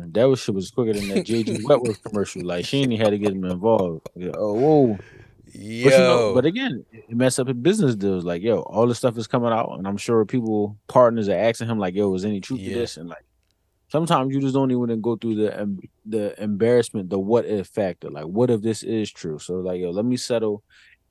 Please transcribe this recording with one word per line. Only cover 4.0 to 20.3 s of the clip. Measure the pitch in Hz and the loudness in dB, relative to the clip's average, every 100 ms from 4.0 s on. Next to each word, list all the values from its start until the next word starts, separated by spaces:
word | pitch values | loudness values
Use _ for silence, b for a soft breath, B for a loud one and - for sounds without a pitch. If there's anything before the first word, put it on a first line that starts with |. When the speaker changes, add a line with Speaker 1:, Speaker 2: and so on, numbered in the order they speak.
| - 87 | -12 -10
Speaker 1:
Yeah, | 90 87 | -8 -4
oh, | 104 | -2
whoa. | 107 147 151 123 98 B B B _ - | 2 4 6 4 2 B B B _ -20
Speaker 2:
Yo. | - 104 113 | -16 -10 2
Speaker 1:
But | 131 131 | 6 8
you | |
know, | 127 123 107 | 6 4 4
but | 110 151 | 2 2
again, | 220 269 117 - | 0 -4 -6 -12
it, | 110 - | -20 -8
it | 117 | 0
messed | 127 139 | 2 2
up | 135 | -2
his | 123 | 0
business | 147 214 143 107 | 0 2 2 2
deals. | 98 92 | 0 0
Like, | 85 87 | -2 -2
yo, | 110 101 | 0 0
all | - 98 120 | 0 2 2
this | 117 | 2
stuff | 123 113 | -2 -2
is | 107 | -4
coming | 127 120 | -2 0
out, | 113 - 73 | 0 -2 -6
and | 95 | -6
I'm | 101 | -6
sure | - 113 104 | 0 2 2
people, | 127 113 107 104 104 - | 0 0 -2 -2 -6 0
partners | 127 120 117 101 | 4 6 4 0
are | 90 | 2
asking | 113 113 117 | 0 0 -4
him, | 110 | -2
like, | 92 95 | -2 0
"Yo, | 101 | 0
is | 92 107 | 0 -2
any | 101 | -6
truth | - 127 | -6 -8
Speaker 2:
Yeah. | 95 | -6
Speaker 1:
to | 95 | -6
this?" | 92 78 | -6 -8
And, | 85 | -14
like, | 78 _ _ _ _ _ _ _ | -16 _ _ _ _ _ _ _
sometimes | 147 165 156 135 | -4 0 0 0
you | 139 | -2
just | 135 | 0
don't | 135 135 | 2 2
even | 123 120 113 | 0 0 -2
go | 113 117 | -2 -2
through | 113 107 | -2 0
the | 104 - | -2 -2
em-, | 101 95 - _ 107 | -6 -6 -10 _ -6
the | 110 104 - | -4 -4 -6
embarrassment, | 104 98 113 123 113 110 90 | -6 0 4 4 2 -6 -4
the | 98 | -4
what | 98 117 85 | 2 0 2
if | 104 90 | -4 -4
factor. | - 95 87 78 | -4 -4 -4 -12
Like, | 73 80 | -12 -6
what | 104 123 | 0 2
if | 110 | 2
this | 113 107 | 0 -4
is | - 110 104 | -4 -4 -4
true? | - 85 76 | -6 -10 -8
So, | - 92 | -6 -6
like, | 92 90 | -4 -4
yo, | 90 | -4
let | 95 120 | -2 -2
me | 123 | -2
settle, | - | -2